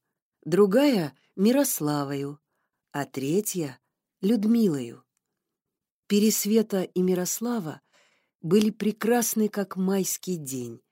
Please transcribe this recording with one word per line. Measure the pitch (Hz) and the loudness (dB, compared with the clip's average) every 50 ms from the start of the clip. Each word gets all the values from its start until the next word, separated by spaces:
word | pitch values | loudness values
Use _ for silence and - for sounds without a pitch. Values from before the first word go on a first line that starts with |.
| _ _ _ _ _ _ _ _ - | _ _ _ _ _ _ _ _ -4
другая — | 156 170 185 208 196 185 254 285 294 254 196 156 135 - _ _ _ _ - | 0 4 4 4 6 6 4 4 4 4 2 0 -2 -6 _ _ _ _ 0
Мирославою, | 190 226 254 285 285 - - - 151 147 147 147 143 135 143 139 139 143 147 - _ _ _ _ _ _ _ _ _ _ | 2 4 4 4 2 0 -2 -2 -2 -2 -2 -2 -2 -4 -4 -6 -6 -8 -10 -12 _ _ _ _ _ _ _ _ _ _
а | - 143 139 | -8 -8 -8
третья — | - - 135 131 139 160 202 208 - - 185 156 135 127 - _ _ _ _ _ _ _ _ | -6 -8 -6 -4 -2 -2 -2 -2 -2 -4 -6 -6 -6 -8 -14 _ _ _ _ _ _ _ _
Людмилою. | 190 196 240 208 202 214 233 233 220 190 151 139 123 117 120 - _ _ _ _ _ _ _ _ _ _ _ _ _ _ _ _ _ _ _ _ _ - | -2 0 0 0 2 2 2 4 2 2 0 -2 -4 -8 -14 -18 _ _ _ _ _ _ _ _ _ _ _ _ _ _ _ _ _ _ _ _ _ 0
Пересвета | 202 202 208 220 208 - - 202 220 226 220 220 202 190 175 | 2 2 4 2 2 0 0 0 2 2 2 2 -2 -2 -4
и | - - 185 | -2 -2 0
Мирослава | 180 185 185 175 180 180 - - 226 240 240 226 170 156 135 135 - _ _ _ _ _ _ _ _ _ _ _ | 0 2 0 0 -2 -4 -6 -6 -6 -4 -4 -4 -6 -8 -10 -12 -16 _ _ _ _ _ _ _ _ _ _ _
были | - 160 175 220 214 214 | -2 2 4 4 4 2
прекрасны, | 202 - 196 214 208 - - 208 240 240 226 - - 220 214 208 | 0 -2 -4 -4 -4 -2 -2 0 0 0 0 0 -2 -2 -2 -2
как | - 208 196 190 - 190 | -2 -4 -6 -6 -6 -4
майский | 185 190 196 196 185 - - - - 185 185 | -2 0 0 0 -2 -2 -6 -6 -6 -8 -8
день. | 160 147 131 135 131 123 117 117 117 _ _ | -8 -8 -8 -8 -8 -10 -10 -12 -16 _ _